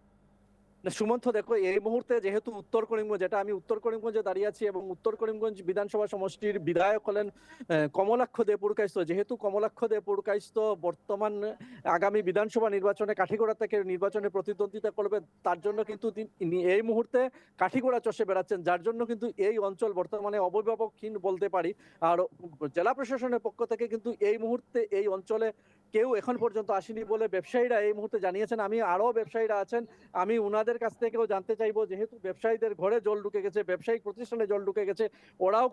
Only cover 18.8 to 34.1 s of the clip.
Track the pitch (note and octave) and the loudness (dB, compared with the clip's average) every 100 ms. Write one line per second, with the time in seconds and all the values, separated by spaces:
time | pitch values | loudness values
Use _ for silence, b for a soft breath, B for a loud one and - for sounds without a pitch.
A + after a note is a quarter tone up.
18.8 | F#3 A#3 A#3 A3+ A3+ - G3 A3+ G3 F#3 | 0 -2 -4 -4 -4 0 0 2 -2 -2
19.8 | A3 F3+ E3+ G#3 G3+ G#3 F#3 G3 G#3+ A3 | -2 -2 -2 -2 -2 0 2 2 0 -2
20.8 | A3 - G#3+ G#3+ F#3 F#3 G3 F3+ E3+ G#3 | -4 -6 -10 -4 -2 0 0 0 -2 -4
21.8 | b b E3 F3 F#3 - F3 C#3+ D3 E3 | b b 2 2 0 -4 -16 -8 -4 0
22.8 | G3+ C4+ A#3+ B3+ B3+ A#3+ A3 - A#3 A3 | 0 0 -4 -4 -2 -2 -4 -4 -4 -4
23.8 | A#3 A3 A#3 A3+ G#3 A3 A3+ A#3+ - B3 | -4 -4 -6 -2 0 0 0 -4 -2 -4
24.8 | G#3+ G3 G#3 F#3+ F#3 A3 A3 - b b | 0 0 0 -2 -2 0 0 -4 b b
25.8 | b G#3+ B3+ A3 B3 B3 A#3 G#3 G#3 G3 | b 0 2 0 0 -2 -2 -2 0 -2
26.8 | F3 A3 G#3+ A3 A3 F#3+ - B3 B3 A3+ | -2 -8 -2 0 0 -2 0 0 2 2
27.8 | G#3 G#3 G#3+ A3 F3+ F#3+ G#3+ A3+ G#3 A3+ | 2 0 -2 -2 -2 -2 -2 -2 -2 0
28.8 | G3+ F3+ A#3 A3+ G#3+ A3+ A3 G3+ G3 A#3 | 0 2 2 0 -2 -2 0 0 0 -4
29.8 | A#3 B B - F#3+ A3+ G3+ G#3+ A3 A#3+ | -6 B B -2 0 2 2 0 0 0
30.8 | A3+ - A#3 A3+ A3 G3 F#3+ A3 A3 G#3+ | -4 -2 -2 0 0 0 -2 -2 0 0
31.8 | G#3 F#3+ A3 A#3 F#3 F#3 A3+ A3+ A3 F3+ | -2 -2 -6 -6 -10 -2 0 0 -2 0
32.8 | F#3 A#3 G#3 G#3 G3+ G3+ G3 G3 F3+ F3+ | 0 2 0 -2 -2 -2 -2 -2 0 -2
33.8 | - A3+ G#3 | 0 -2 -2